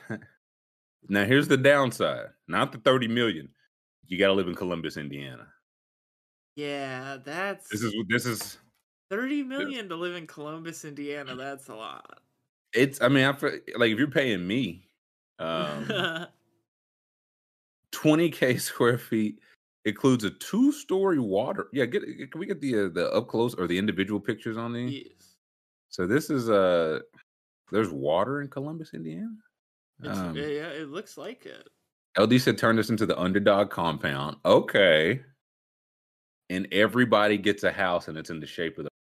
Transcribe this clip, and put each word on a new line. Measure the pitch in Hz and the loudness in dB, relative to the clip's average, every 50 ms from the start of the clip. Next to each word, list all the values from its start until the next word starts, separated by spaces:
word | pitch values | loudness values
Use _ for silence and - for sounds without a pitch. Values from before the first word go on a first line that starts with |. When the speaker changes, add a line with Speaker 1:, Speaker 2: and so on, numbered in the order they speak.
| - - | -12 -12
Speaker 1:
<laughs> | 110 - - _ _ _ _ _ _ _ _ _ _ _ _ _ _ _ _ - | -12 -12 -12 _ _ _ _ _ _ _ _ _ _ _ _ _ _ _ _ -2
Now, | 98 101 101 | 0 0 2
here's | 113 131 143 143 - | 4 4 4 4 4
the | 139 | 2
downside, | 131 127 139 143 143 135 120 - - 92 76 65 60 52 - _ _ _ | 6 6 6 6 6 4 0 0 -2 -2 -2 -2 -4 -10 -14 _ _ _
not | - 85 101 131 139 | -4 0 0 0 -2
the | - 120 | -4 0
thirty | - 139 127 123 120 110 | 2 4 4 4 2 0
million. | 113 123 120 110 85 76 69 - _ _ _ _ _ _ _ _ _ _ _ | 0 0 0 0 0 -4 -8 -16 _ _ _ _ _ _ _ _ _ _ _
You | - 90 87 | -8 0 2
gotta | 98 98 95 | 4 4 4
live | 98 92 90 | 2 0 -2
in | 85 | -4
Columbus, | - 98 90 87 82 78 76 - | -6 -4 -4 -4 -4 -6 -8 -8
Indiana. | 80 73 71 69 69 69 67 62 57 55 _ _ _ _ _ _ _ _ _ _ _ _ _ _ _ _ _ _ _ _ _ - | -8 -10 -10 -10 -12 -12 -14 -14 -18 -20 _ _ _ _ _ _ _ _ _ _ _ _ _ _ _ _ _ _ _ _ _ -12
Speaker 2:
Yeah, | 143 147 143 143 139 135 131 131 127 131 139 139 | -10 -8 -8 -8 -8 -8 -8 -8 -10 -10 -12 -12
Speaker 1:
This | 131 131 | -14 -12
Speaker 2:
that's | 143 151 180 196 202 190 - - - | -10 -8 -6 -6 -6 -8 -10 -12 -8
Speaker 1:
is | 110 104 120 110 | -6 -4 -4 -4
w-, | 101 110 107 90 | -4 -4 -4 0
this | 117 120 117 | 0 0 0
is | 123 113 98 | -2 -6 -6
this | - - - - _ _ _ _ _ _ _ _ _ - | -8 -12 -14 -20 _ _ _ _ _ _ _ _ _ -8
Speaker 2:
thirty | 190 220 254 262 294 285 | -6 -6 -4 -4 -4 -4
million | 269 254 262 277 294 285 269 240 208 185 | -6 -6 -6 -6 -6 -6 -8 -10 -10 -10
to | 165 | -8
live | 165 175 175 175 | -6 -6 -6 -8
in | 175 156 | -8 -14
Columbus, | - - 160 147 151 156 165 165 165 156 - - | -14 -16 -14 -12 -12 -12 -10 -12 -12 -14 -12 -14
Indiana, | 151 143 147 143 143 147 147 135 131 127 | -14 -12 -10 -10 -8 -8 -10 -10 -12 -12
that's | 127 135 139 139 135 135 127 | -12 -10 -12 -12 -14 -16 -16
a | 110 | -14
lot. | 110 110 78 65 - - - 50 - _ _ _ _ _ _ _ _ _ - | -14 -12 -14 -14 -16 -18 -20 -20 -20 _ _ _ _ _ _ _ _ _ -2
Speaker 1:
It's, | - 117 139 139 - - | 2 2 2 2 2 2
I | 123 131 | 2 4
mean, | 143 135 131 | 6 6 4
I | 139 | 4
feel, | 139 - 156 - 78 - - - - | 2 0 -4 -4 -4 -6 -12 -8 0
like, | 117 120 113 | 2 2 2
if | 110 110 | 4 2
you're | 147 143 | 0 0
paying | - 160 135 123 101 90 87 | 0 0 0 0 0 -2 -2
me, | 92 110 135 123 87 85 92 _ _ _ _ _ _ _ _ _ _ _ - | -2 -2 -2 -2 -4 -6 -12 _ _ _ _ _ _ _ _ _ _ _ -10
um, | 82 82 82 80 78 76 73 73 - - | -6 -4 -4 -4 -4 -4 -6 -6 -6 -6
Speaker 2:
<laughs> | - 190 190 170 165 165 175 - _ _ _ _ _ _ _ _ _ _ _ _ _ _ _ _ _ _ _ _ _ _ _ _ _ _ _ _ _ _ _ - | -4 -4 -4 -4 -4 -8 -10 -14 _ _ _ _ _ _ _ _ _ _ _ _ _ _ _ _ _ _ _ _ _ _ _ _ _ _ _ _ _ _ _ -14
Speaker 1:
twenty | - - - 156 151 160 175 160 | -10 0 4 4 4 4 4 0
K | 131 - 147 127 120 | 0 0 2 2 2
<laughs> | - | 0
square | - - - - 127 120 123 123 | -2 -6 0 2 4 4 4 2
feet | - - 117 110 107 107 - - _ _ _ _ _ _ _ _ - | -2 -2 0 0 0 0 -4 -8 _ _ _ _ _ _ _ _ -4
includes | 107 104 - - 135 127 120 107 | -4 -4 2 4 4 4 4 0
a | 90 | -4
two-story | - - - - - 226 269 294 285 - - - 190 190 196 196 170 139 | -6 -6 -8 -4 2 4 4 4 2 0 -4 -2 -2 0 2 2 2 2
water, | 117 98 92 101 127 - - - - - | 0 0 0 0 0 0 -4 -6 -6 -6
yeah, | 120 143 123 | -2 -2 -2
get, | 120 151 202 | 0 0 -4
g-, | - - 127 123 139 | -4 -6 -12 -12 -12
can | 131 - 160 | -12 -10 -10
we | 202 | -6
get | - 190 147 | -6 -6 -4
the, | 147 135 117 104 98 | -2 0 0 2 0
uh, | 90 | 0
the | 82 92 82 - | 0 -2 0 2
up | - 117 110 - | 0 0 -2 0
close | - 113 117 120 113 | -2 0 0 0 0
or | - 90 | -4 -2
the | 85 87 95 | 0 0 0
individual | 101 107 85 90 98 98 104 101 | 0 -2 0 -2 -2 -2 -2 -4
pictures | - - 107 - - 117 110 113 | -4 -4 -6 -6 -6 -8 -8 -8
on | 117 117 120 | -8 -8 -8
these? | 120 123 127 143 135 - | -8 -8 -8 -8 -10 -14
Speaker 2:
Yes. | - _ _ _ _ _ _ _ _ _ _ _ _ _ _ _ - | -18 _ _ _ _ _ _ _ _ _ _ _ _ _ _ _ -14
Speaker 1:
So | - - 90 | -6 -4 0
this | 92 120 151 156 - | 2 2 2 2 0
is, | 151 127 117 113 | -2 -2 2 4
uh, | 104 98 95 90 87 85 80 78 76 64 - _ _ - _ _ _ _ _ _ _ _ _ - | 4 6 6 6 4 4 2 2 -2 -4 -8 _ _ -20 _ _ _ _ _ _ _ _ _ -2
there's | 92 107 110 87 | 0 0 0 0
water | 76 67 69 73 80 90 104 123 139 147 | -2 -4 0 2 2 2 2 0 -2 -6
in | 143 135 | -8 -8
Columbus, | - 135 139 151 160 165 151 - | -8 -10 -8 -8 -10 -12 -14 -14
Indiana? | - - 160 160 156 180 220 233 220 220 _ _ _ _ _ _ _ _ _ _ _ - | -12 -12 -10 -10 -10 -10 -10 -10 -12 -14 _ _ _ _ _ _ _ _ _ _ _ -16
Speaker 2:
It's, | 123 - 202 98 | -12 -8 -6 -6
Speaker 1:
Um, | - 165 160 | -6 -6 -6
Speaker 2:
yeah, | 139 147 | -6 -6
yeah, | 151 143 147 156 170 | -6 -6 -6 -8 -8
it | 139 156 156 139 | -10 -10 -12 -10
looks | 147 196 220 - - | -10 -12 -12 -14 -16
like | - 147 208 254 _ - | -14 -14 -14 -14 _ -18
it. | 76 58 - - - _ _ _ _ _ _ _ _ - | -18 -18 -18 -20 -20 _ _ _ _ _ _ _ _ 2
Speaker 1:
L | - 107 | 4 6
D | 107 123 127 | 6 6 6
said, | 127 135 107 - | 6 4 2 4
"Turn | 117 113 113 | 4 4 4
this | 113 104 - | 4 2 2
into | 117 104 107 | 2 0 2
the | 85 - - | 0 2 0
underdog | 87 92 95 101 101 104 98 101 104 - | 0 2 2 4 4 6 6 6 4 0
compound." | - 95 85 82 78 71 - 78 69 67 71 78 - _ - | 0 -2 -2 -2 -2 -2 -4 -4 -4 -2 -4 -6 -8 _ 4
Okay. | 85 107 147 208 - - 107 98 87 78 78 80 90 120 131 - _ _ _ _ _ _ _ _ _ _ _ _ _ _ _ _ _ _ _ _ _ _ _ _ - | 6 6 6 6 4 4 6 6 8 8 6 6 4 0 -2 -6 _ _ _ _ _ _ _ _ _ _ _ _ _ _ _ _ _ _ _ _ _ _ _ _ -6
And | 92 92 98 - | -6 -6 -4 -2
everybody | - 98 110 101 113 123 123 110 110 104 107 107 107 98 | 2 2 2 4 4 2 4 6 6 4 6 4 4 4
gets | 92 104 101 - | 2 0 0 2
a | - 87 | 0 0
house, | 78 98 95 90 87 85 - 80 | 0 2 0 0 0 -2 -2 -4
and | 78 78 | -10 -10
it's | 78 - | -10 -10
in | 85 80 | -10 -10
the | 76 | -10
shape | - - - 82 82 82 80 | -12 -8 -6 -6 -6 -6 -8
of | 73 | -12
the | 71 _ _ _ | -12 _ _ _